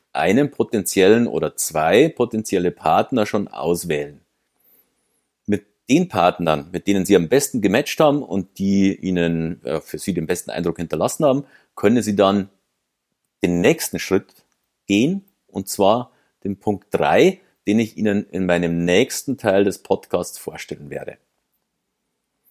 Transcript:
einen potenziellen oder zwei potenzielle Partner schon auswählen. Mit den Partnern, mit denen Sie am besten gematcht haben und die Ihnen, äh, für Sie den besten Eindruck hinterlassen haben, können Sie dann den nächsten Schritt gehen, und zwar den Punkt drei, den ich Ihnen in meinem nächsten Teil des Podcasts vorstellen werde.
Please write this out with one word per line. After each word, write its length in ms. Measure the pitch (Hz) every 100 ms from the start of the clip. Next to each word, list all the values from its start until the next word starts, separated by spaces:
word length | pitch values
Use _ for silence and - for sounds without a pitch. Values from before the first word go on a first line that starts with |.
| _
einen 380 | - 80 110 143
potenziellen 760 | - - 113 90 - 92 113 120
oder 280 | 71 78 -
zwei 520 | - 78 78 101 160
potenzielle 600 | - 120 110 - 95 90
Partner 540 | - - 87 113 127 104
schon 220 | 107 101
auswählen. 720 | - 73 87 87 73 73 73 _ _ _ _ _ _ _ _ _ _ _ _ -
Mit 200 | 101 - _ _
den 180 | 139 180
Partnern, 640 | 92 90 - 85 76 76
mit 160 | 90 -
denen 180 | 101 90
Sie 100 | 98
am 140 | 82
besten 320 | 135 139 123
gematcht 380 | 98 107 151 -
haben 240 | 156 147
und 340 | 123 98 90 -
die 380 | 196 196 139 -
Ihnen, 680 | 95 90 85 82 82 87
äh, 180 | 62 78
für 180 | - 78
Sie 140 | -
den 140 | 85 80
besten 240 | 90 -
Eindruck 260 | - 87 82
hinterlassen 480 | 85 80 104 - 151
haben, 180 | 131 139 _ _ -
können 260 | 104 120
Sie 140 | 104 101
dann 340 | 98 101 95 _ _ _ _ _ _ _ _ _
den 180 | 87 87
nächsten 380 | 104 160 - 87
Schritt 340 | - 95 - _ _ _ _ _ _
gehen, 380 | 101 135 196 - _ _
und 200 | 90 95
zwar 440 | - 98 113 123 _ _ _
den 140 | 98 98
Punkt 280 | - 98 -
drei, 480 | - 73 90 170 190 _ _ -
den 140 | 107
ich 180 | 113 -
Ihnen 320 | 107 101 -
in 160 | 92 92
meinem 400 | 87 87 85 85
nächsten 520 | 90 131 - - 123
Teil 260 | 110 98
des 160 | 143 -
Podcasts 580 | - - - 90 90 -
vorstellen 520 | - 82 - 71 73
werde. 280 | 69 - - _ _ _ _ _ _ _ _ _ _ _ _ _